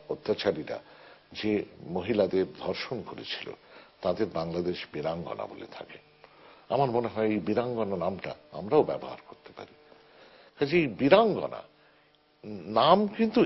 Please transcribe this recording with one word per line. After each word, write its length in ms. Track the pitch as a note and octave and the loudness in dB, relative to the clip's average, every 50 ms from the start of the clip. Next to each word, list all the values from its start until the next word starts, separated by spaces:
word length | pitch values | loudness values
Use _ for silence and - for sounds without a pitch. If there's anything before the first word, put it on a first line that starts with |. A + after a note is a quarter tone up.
| - - | -8 -8
অত্যাচারীরা 720 | - - - - G#2 - - G#2 E2+ D2+ D2 - - - - - - - - - - - _ _ - | -8 -4 -2 -2 -2 0 0 0 0 0 -2 -8 -8 -10 -10 -14 -20 -20 -20 -20 -20 -20 _ _ -10
যে 300 | - - G#2+ G#2+ G2+ - - - - - - | -4 -2 0 0 0 0 -4 -10 -16 -10 -6
মহিলাদের 580 | E2+ F#2 F2+ G2+ A#2+ G#2 G2 F2+ - F#2+ F#2 F#2 - - | -6 -4 -2 0 2 2 2 4 4 2 0 0 -4 -8
ধর্ষণ 420 | - - F#2+ - - - C3+ A2+ | -6 -6 -6 -4 -6 -6 -8 -8
করেছিল, 500 | F2 - - - - - - - - - - - - - - - - - _ _ | -8 -10 -12 -12 -10 -10 -10 -10 -10 -12 -14 -14 -18 -20 -20 -20 -20 -20 _ _
তাদের 260 | - F#2+ F2+ F2 A2 F#2 E2 | -2 -2 0 0 0 -2 -2
বাংলাদেশ 520 | E2+ D#2+ E2+ E2 F2 F2 F2 F2 - - - - | -2 -4 -2 -2 -2 -2 -2 -2 -4 -6 -10 -8
বীরাঙ্গনা 520 | D#2 D2 D#2+ E2 E2+ E2 - A1+ G#2 G#2+ | -6 -4 -4 -4 -4 -6 -8 -8 -8 -8
বলে 200 | G#2 G#2 G2 - - | -10 -10 -14 -16 -14
থাকে। 260 | - - - - - - - _ _ _ - - - - - - - - - - | -14 -16 -16 -16 -18 -20 -20 _ _ _ -20 -20 -20 -20 -20 -20 -20 -16 -6 -2
আমার 220 | - B2 C#3+ C3 | 0 2 2 2
মনে 160 | A#2+ A#2+ A#2+ A2 | 2 0 0 -2
হয় 200 | F#2+ G#2+ A2 A2 | -2 0 0 2
এই 100 | G#2+ G#2+ | 2 0
বীরাঙ্গনা 580 | E2+ G#2 G#2+ G#2+ A#2+ B2 B2 A2+ A2 G2 G2 | 0 0 0 0 0 0 -2 -2 -2 -2 -2
নামটা 400 | F2+ E2 F2+ G2 F2 - - C2 - - - | -2 -2 -2 -4 -4 -6 -10 -10 -12 -14 -16
আমরাও 320 | - D2+ E2+ G#2 C#3+ D3+ A#2 | -12 -10 -4 2 4 4 4
ব্যবহার 340 | D2+ C#2+ C2 - C2 B1+ - - - | 4 2 -6 -6 -10 -12 -14 -16 -20
করতে 260 | - - - - - - | -20 -20 -20 -20 -18 -18
পারি। 160 | - - - - - - - - - - - - - - - - - - _ - | -18 -18 -20 -20 -20 -20 -20 -20 -20 -20 -20 -20 -20 -20 -20 -20 -20 -14 _ -4
কাজে 180 | D3 C#3 D#3 F3+ | -2 2 2 2
এই 100 | D#3+ C3+ | 2 2
বীরাঙ্গনা 760 | G2+ E2+ B2 C#3 - F#3+ A#3 A3 F2 E2+ D#2 B1+ A#1 A1 - - _ _ _ - _ _ _ _ _ _ _ _ _ _ - | 0 2 4 6 8 8 8 6 2 0 -2 -4 -6 -8 -12 -14 _ _ _ -20 _ _ _ _ _ _ _ _ _ _ -12
নাম 640 | G#2+ G#2+ G2 D#2+ F2 G#2+ A2+ A#2+ D3 F3 G3 G#3+ G3+ | -12 -10 -10 -6 -2 2 4 6 8 8 6 6 2
কিন্তু 380 | G3+ - A3+ A3 - B3+ G3 | 0 0 0 2 4 4 4